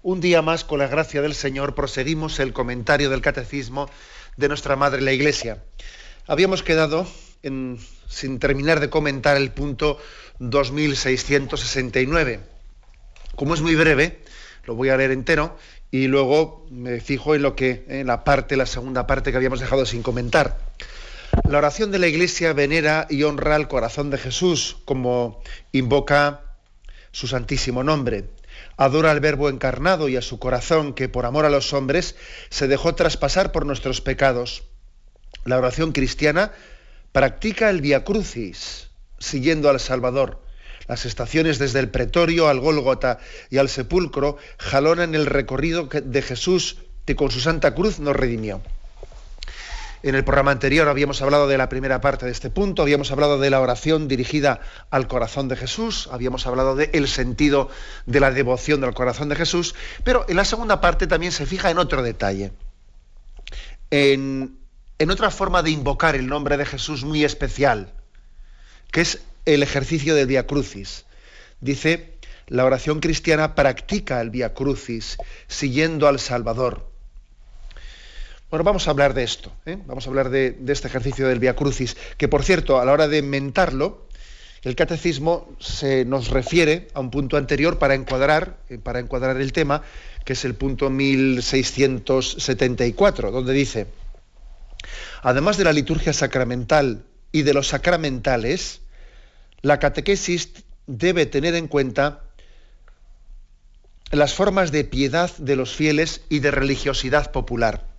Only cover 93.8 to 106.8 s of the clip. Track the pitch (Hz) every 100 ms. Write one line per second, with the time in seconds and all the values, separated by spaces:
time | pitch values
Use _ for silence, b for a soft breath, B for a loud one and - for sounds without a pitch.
93.8 | 98 - - - _ - - - - -
94.8 | B B B B 123 127 170 202 175 151
95.8 | 131 156 165 143 135 131 120 123 113 156
96.8 | 139 104 - - - 156 143 139 - 143
97.8 | 170 170 151 127 123 123 113 180 - -
98.8 | - b b b b b b - 139 143
99.8 | 143 147 151 196 - 175 - - - -
100.8 | - 123 175 175 143 143 165 170 156 143
101.8 | 131 113 143 143 - - b b b b
102.8 | b b - - - - - - - -
103.8 | - - - 147 143 - 202 190 175 147
104.8 | - 131 139 160 175 - 139 135 127 -
105.8 | 156 151 160 - - 151 143 135 139 135